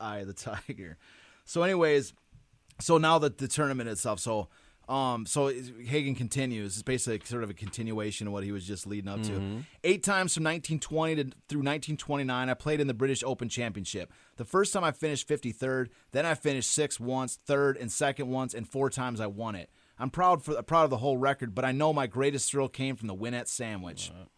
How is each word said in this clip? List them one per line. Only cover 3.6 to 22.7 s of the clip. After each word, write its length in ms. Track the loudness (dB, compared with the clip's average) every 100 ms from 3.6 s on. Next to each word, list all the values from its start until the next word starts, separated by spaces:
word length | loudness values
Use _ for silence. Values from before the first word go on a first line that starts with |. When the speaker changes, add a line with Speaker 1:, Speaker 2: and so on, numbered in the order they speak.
| 0 0 -4
Speaker 1:
itself. 280 | -4 -2 -2
So, 300 | -2 -2 -4 -10 _ _ -4
um, 380 | 0 2 0 0
so 220 | 2 2
is, 240 | 0 -6 -12 -2
Hagen 300 | 0 0 0
continues. 600 | -2 0 -2 -2 -4 -6
It's 80 |
basically 380 | -2 -2 0 -2 -4
sort 180 | -4 -4
of 60 |
a 40 | -6
continuation 720 | -8 -6 -4 -2 -4 -4 -4
of 40 |
what 120 | -4 -4
he 60 |
was 160 | -4 -6
just 200 | -8 -6
leading 240 | -6 -6
up 120 | -4 -2
to. 80 |
Speaker 2:
Mm-hmm. 260 | -2 -4 -6 -10 -4 0
Speaker 1:
Eight 180 | 2
times 320 | 2 0 2 0
from 80 |
nineteen 360 | 0 -2 -2 -4
twenty 340 | -2 0 2 0
to, 80 | -2 -6 -6
through 140 | -2
nineteen 340 | 0 -2 -2 -6
twenty-nine, 520 | -2 -2 0 0 0
I 60 | 0
played 260 | 0 2
in 60 | 2
the 80 | 2
British 280 | 0 0
Open 260 | -2 -4 -4
Championship. 640 | -4 -4 -4 -6 -6 -8 -14 -20 -12
The 80 | 0
first 280 | 2 4
time 100 | 2 0
I 60 |
finished 380 | 0 -2 -2 0
fifty-third, 640 | 0 0 -2 0 0 -2 -6 _
then 120 | 0 2
I 80 | 2
finished 360 | 2 0 0
sixth 260 | 2 0 -2
once, 380 | -2 -2 -2 -6
third 400 | 2 4 4 2
and 160 | -2
second 360 | 0 0 0 -2
once, 220 | -2 -2 -4
and 120 | -6
four 220 | 0 0
times 300 | 0 -4 -2
I 60 | -4
won 280 | -4 -6 -6
it. 160 | -10 _ _ -6
I'm 120 | -4
proud 320 | 2 4 4
for, 180 | 2 -4
proud 220 | 2 4 6
of 60 |
the 60 | 4
whole 220 | 2 2
record, 360 | 2 2 -2 -2
but 100 | 0
I 80 |
know 200 | 2 2
my 140 | 2 0
greatest 440 | 2 2 2 0
thrill 180 | 0
came 280 | 0